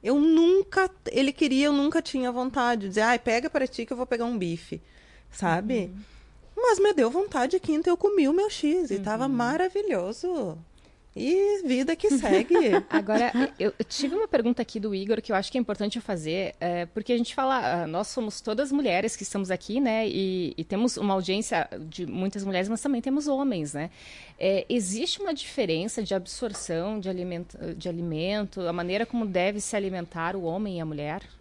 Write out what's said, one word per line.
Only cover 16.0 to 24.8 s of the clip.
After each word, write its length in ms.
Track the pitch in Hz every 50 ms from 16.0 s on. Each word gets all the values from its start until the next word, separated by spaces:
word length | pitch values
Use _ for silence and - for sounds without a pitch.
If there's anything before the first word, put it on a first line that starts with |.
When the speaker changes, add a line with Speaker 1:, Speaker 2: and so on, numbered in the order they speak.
| -
Speaker 2:
fazer, 500 | - 202 170 156 156 160 185 190 - - -
é, 260 | - 175 175 175 175
porque 260 | 170 _ 220 214 -
a 60 | 247 233
gente 160 | 240 - -
fala, 480 | - 262 262 269 254 - - 143 175 170
ah, 40 | 156
nós 200 | 160 175 208 -
somos 320 | - - 233 214 - -
todas 300 | - - 214 214 285 277
mulheres 440 | 269 285 294 240 185 233 - 226 -
que 80 | - 202
estamos 260 | - - 202 196 185
aqui, 320 | 185 180 - - 202 247
né? 260 | 285 247 220 220 220 214
E, 460 | - - 190 190 185 185 180 156 -
e 80 | - 165
temos 340 | - 202 190 233 247 - -
uma 160 | - 208 196
audiência 520 | 190 185 175 190 208 220 - 233 170 156 - - 95 156 160
de 160 | 160 - 180
muitas 380 | 156 - 180 185 196 - 208 196
mulheres, 240 | 196 190 180 185 202
mas 100 | 226 220
também 220 | - 285 277 233
temos 260 | 233 269 262 294 294 294
homens, 460 | 277 262 285 277 233 175 151 147 147
né? 160 | 143 156 170 - - - - - - - - - _
É, 280 | - 190 196 190 - -
existe 500 | 240 247